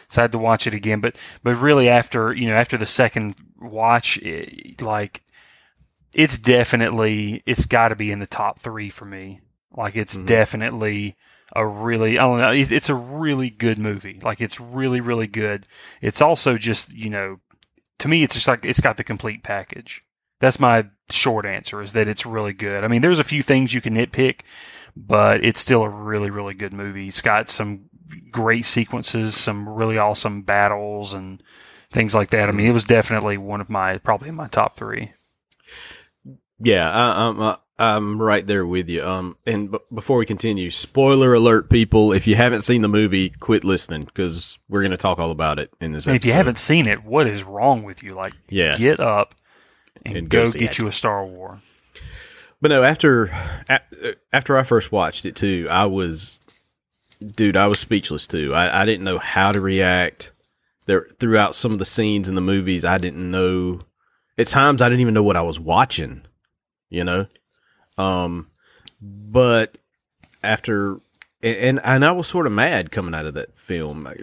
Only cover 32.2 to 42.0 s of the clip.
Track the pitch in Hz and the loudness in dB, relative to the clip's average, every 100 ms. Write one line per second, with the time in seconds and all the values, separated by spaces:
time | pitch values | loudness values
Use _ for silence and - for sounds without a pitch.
32.2 | 101 110 104 104 110 117 107 117 - 110 | 2 0 0 2 2 2 4 2 2 -2
33.2 | 104 101 98 104 98 101 95 95 - 104 | -4 -6 -8 -10 -6 -4 -2 -2 -2 -2
34.2 | 139 160 - - 110 - 110 107 113 _ | -4 -14 -4 -2 -2 -4 -10 -10 -12 _
35.2 | _ _ _ _ _ - - - _ _ | _ _ _ _ _ -20 -20 -20 _ _
36.2 | 135 131 _ - 113 95 80 104 120 95 | -20 -20 _ -4 2 2 2 2 2 2
37.2 | 113 104 107 - _ - 113 107 104 107 | 0 0 -2 -4 _ -2 0 0 -2 -2
38.2 | 110 104 98 101 87 92 87 82 87 90 | 2 2 0 -2 0 -2 -2 -4 -4 -6
39.2 | 90 - - 104 104 107 - 110 - 127 | -8 -8 -4 -4 -4 -8 -10 -8 0 2
40.2 | 110 101 113 101 90 - - 139 135 135 | 0 -2 -2 -2 -4 -8 -2 2 4 6
41.2 | 127 120 117 110 - 120 110 113 | 6 6 6 6 6 4 6 6